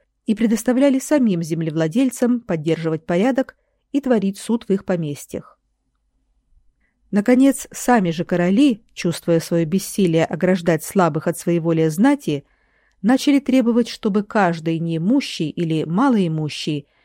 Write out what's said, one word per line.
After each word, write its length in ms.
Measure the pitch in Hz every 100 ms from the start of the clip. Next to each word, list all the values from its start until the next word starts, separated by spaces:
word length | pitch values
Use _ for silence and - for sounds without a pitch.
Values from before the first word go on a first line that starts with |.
| _ _ -
и 80 |
предоставляли 640 | 208 220 226 - 247 285 262
самим 440 | - 302 226 170
землевладельцам 1000 | 156 165 160 156 160 226 262 - 240 240
поддерживать 680 | - 165 156 160 160 156 -
порядок 500 | 175 247 262 - - _ _ _
и 80 | 277
творить 380 | 262 226 196 196
суд 260 | - 233 -
в 40 |
их 120 | 196
поместьях. 720 | - 175 151 143 - - - _ _ _ _ _ _ _ _ _ _ _ _ _ _ _ _
Наконец, 560 | 202 208 254 277 - -
сами 400 | - - 233 175
же 140 | 165
короли, 600 | 165 175 175 196 294 214 _
чувствуя 460 | - 175 - - 165
своё 240 | - 170
бессилие 600 | 160 190 - - 185 165
ограждать 580 | - 165 180 185 170 156
слабых 440 | - 196 170 156 170
от 100 | 165
своеволия 500 | 175 170 165 160 160
знати, 560 | 156 269 277 - 143 - _ _ _ _ _
начали 380 | 202 262 294 277
требовать, 500 | - 262 233 233 233
чтобы 360 | - 220 208
каждый 540 | 202 220 180 165 160 165
неимущий 680 | 165 160 180 269 - - 156
или 360 | - 165 160
малоимущий 1040 | 156 185 277 220 170 156 151 - 165 147 - _